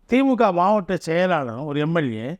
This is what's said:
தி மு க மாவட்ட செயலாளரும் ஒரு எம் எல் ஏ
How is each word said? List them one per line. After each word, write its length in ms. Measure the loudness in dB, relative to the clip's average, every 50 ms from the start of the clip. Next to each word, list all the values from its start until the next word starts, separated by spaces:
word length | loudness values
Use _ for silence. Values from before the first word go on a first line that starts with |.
| _
தி 180 | 0 0 2 2
மு 120 | 2 2
க 160 | 4 2 2
மாவட்ட 460 | 4 2 2 2 2 0 0 -2 -4 -4 -4
செயலாளரும் 600 | -2 0 0 2 2 0 0 -2 -4 -6 -8 -8
ஒரு 140 | -4 -2 -2
எம் 160 | -2 0 0
எல் 180 | 0 0 -2 -4
ஏ 240 | -6 -8 -8 -10 -12